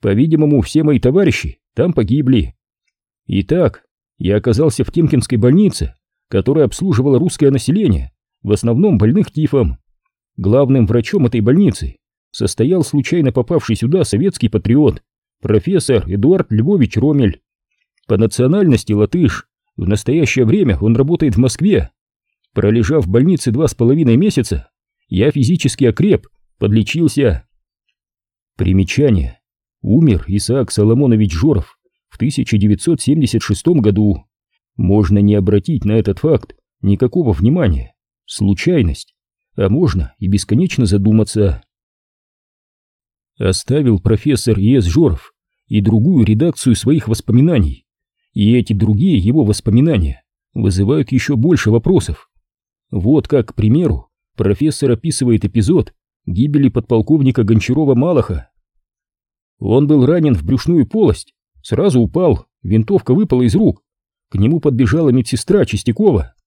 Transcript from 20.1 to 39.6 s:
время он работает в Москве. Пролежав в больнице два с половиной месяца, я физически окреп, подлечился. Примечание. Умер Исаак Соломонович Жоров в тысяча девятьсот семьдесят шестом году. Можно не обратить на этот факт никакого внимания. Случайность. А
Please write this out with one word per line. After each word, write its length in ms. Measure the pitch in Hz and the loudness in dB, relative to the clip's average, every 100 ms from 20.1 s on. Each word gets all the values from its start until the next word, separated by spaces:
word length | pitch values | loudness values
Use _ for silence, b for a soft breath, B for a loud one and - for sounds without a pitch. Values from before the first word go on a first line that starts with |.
| 151 151 - 117 | -2 0 0 0
время 320 | 185 165 85 | 2 0 0
он 180 | 104 113 | 0 2
работает 400 | 135 170 156 98 | 0 0 0 2
в 20 | |
Москве. 520 | 127 - 185 165 - _ _ _ _ _ _ | 0 0 0 0 -2 _ _ _ _ _ _
Пролежав 520 | - 101 113 101 156 87 | -2 0 0 0 0 0
в 40 | |
больнице 400 | 107 151 175 - | 0 0 0 -2
два 180 | 113 156 | -2 -2
с 60 | |
половиной 420 | - 117 147 143 117 | 0 0 2 2 2
месяца, 540 | 202 - 120 76 - _ _ _ _ | 2 0 -4 -6 -8 _ _ _ _
я 220 | 90 123 | 0 0
физически 540 | 151 120 175 143 - | 0 0 0 -2 0
окреп, 420 | 127 - 202 156 - _ _ _ | 0 2 0 0 -4 _ _ _
подлечился. 880 | - 107 104 165 160 - 131 71 - _ _ _ _ _ _ _ _ _ _ - | 0 0 -2 -2 -2 0 0 0 -8 _ _ _ _ _ _ _ _ _ _ -4
Примечание. 840 | 90 95 92 - 143 101 64 - _ _ _ _ | 0 0 0 0 2 2 -2 -8 _ _ _ _
Умер 440 | - 117 165 92 - | 0 2 4 2 -2
Исаак 440 | 101 - 131 120 | -6 -2 -4 -2
Соломонович 640 | - 104 120 143 110 104 | 0 2 2 2 2 0
Жоров 460 | 78 151 147 - _ _ _ _ | 0 0 0 -4 _ _ _ _
в 100 | - | -6
тысяча 400 | - 143 123 110 | -6 -4 -2 0
девятьсот 420 | 104 101 - 165 | 0 0 0 -2
семьдесят 420 | - 151 131 113 | 0 0 0 -2
шестом 380 | - - - 175 | -4 -4 0 0
году. 440 | 107 101 104 98 _ _ _ _ _ - | 2 2 0 -2 _ _ _ _ _ -6
Можно 420 | 90 104 92 101 | 0 0 2 2
не 160 | 101 | 2
обратить 500 | 104 95 104 98 156 | 2 2 -2 -2 -4
на 80 | 101 | -2
этот 260 | 110 107 98 | -2 -2 -2
факт 380 | 151 156 - - _ _ | 0 -2 -2 -20 _ _
никакого 520 | 98 101 127 180 143 | -2 0 0 0 -2
внимания. 600 | 76 101 175 131 73 58 _ _ _ _ | 0 0 2 0 -2 -6 _ _ _ _
Случайность. 880 | - 101 98 - 175 90 73 - _ _ _ _ | -6 -2 -2 0 0 0 -4 -12 _ _ _ _
А 120 | - | -4